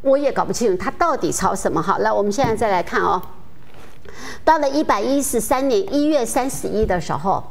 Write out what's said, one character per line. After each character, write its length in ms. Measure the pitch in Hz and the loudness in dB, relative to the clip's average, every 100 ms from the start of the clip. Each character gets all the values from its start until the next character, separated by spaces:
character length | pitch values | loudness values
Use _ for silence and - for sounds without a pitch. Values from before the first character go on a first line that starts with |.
我 160 | 277 269 | 4 4
也 140 | 285 | 2
搞 120 | 190 | 0
不 100 | 170 | -2
清 180 | 185 226 | 0 0
楚 100 | 185 | 2
他 80 | 254 | -2
到 240 | - 349 277 | 0 0 2
底 160 | 170 | -2
吵 220 | - 190 | 0 0
什 180 | 196 196 | 0 0
么。 80 | 160 | -2
好， 200 | 165 180 | 0 0
那 120 | 214 | 2
我 120 | 208 | 2
们 80 | 202 | 0
现 160 | 202 254 | 0 0
在 80 | 226 | 2
再 140 | 226 | 2
来 120 | 185 | 0
看 180 | 175 254 | 0 0
哦， 200 | 180 180 - - - - - - - - - - - - | 0 0 -2 -12 -12 -12 -10 -10 -10 -12 -12 -10 -10 -2
到 140 | - 320 | 2 4
了 100 | 285 | 4
一 160 | 277 | 0
百 160 | 311 220 | 2 2
一 220 | 220 277 | 2 0
十 180 | 269 240 | 2 -2
三 280 | 214 254 277 | 0 0 2
年 260 | 214 190 | 2 2
一 120 | 285 294 | 0 2
月 200 | 302 226 | 2 2
三 240 | 262 262 | -2 -2
十 180 | - 190 | -4 -4
一 180 | 196 220 | 0 0
的 140 | 180 | 0
时 120 | - | 0
候 320 | 147 180 151 - | -2 0 -2 -2